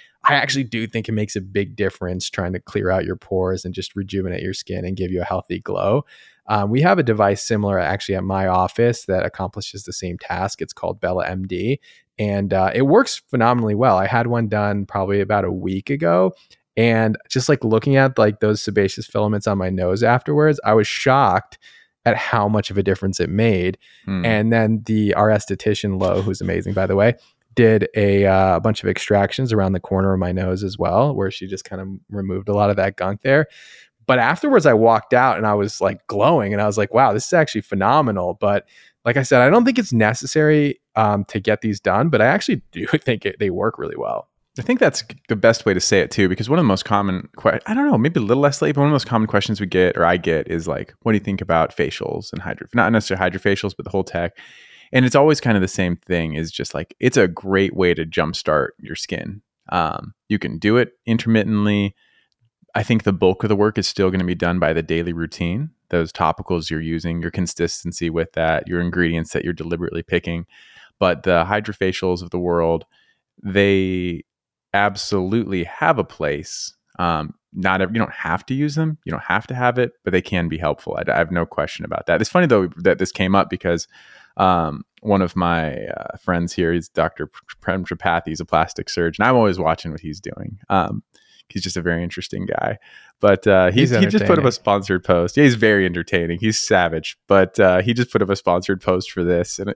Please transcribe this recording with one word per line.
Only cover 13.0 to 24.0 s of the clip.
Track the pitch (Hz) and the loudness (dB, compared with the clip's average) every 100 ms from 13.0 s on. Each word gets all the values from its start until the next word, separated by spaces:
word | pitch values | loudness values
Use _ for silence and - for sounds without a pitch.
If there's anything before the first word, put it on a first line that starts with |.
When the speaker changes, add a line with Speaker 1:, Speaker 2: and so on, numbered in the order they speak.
| - - - | 2 -4 -6
Speaker 1:
phenomenally | 127 117 123 110 104 | 0 2 2 0 2
well. | 127 92 | 2 2
I | 98 | 2
had | 120 120 | 0 0
one | 120 110 | -2 -2
done | 104 104 101 98 | 0 0 -2 -4
probably | 101 95 101 | -4 0 0
about | 98 104 92 | 0 0 0
a | |
week | 92 95 95 - | -4 -4 -6 -4
ago, | 139 170 180 185 - _ _ _ - | -2 2 2 2 -2 _ _ _ 0
and | 117 113 110 110 - | 2 4 2 -2 -4
just, | 131 123 | -4 0
like, | 139 | 0
looking | 113 110 143 135 | 2 0 2 2
at, | 135 - | 2 4
like, | 107 104 | 2 2
those | 107 107 | 0 0
sebaceous | - 101 98 - - | -2 0 0 -2 -6
filaments | 104 107 104 110 | -2 -2 0 -2
on | 98 | -2
my | 92 | -2
nose | 92 90 98 | -2 -2 0
afterwards, | 113 123 - 147 151 143 107 | 2 2 0 2 2 2 2
I | |
was | 110 104 | 2 2
shocked | - 135 135 117 92 - - - - _ _ 120 | 0 2 4 4 2 -2 -14 -20 -20 _ _ 0
at | 110 | 0
how | - 117 104 | 0 0 2
much | 107 - | 0 0
of | 98 | 0
a | |
difference | 95 95 98 92 | 0 0 -2 -2
it | 85 | -2
made. | 98 113 92 90 95 _ _ | 0 2 2 0 -4 _ _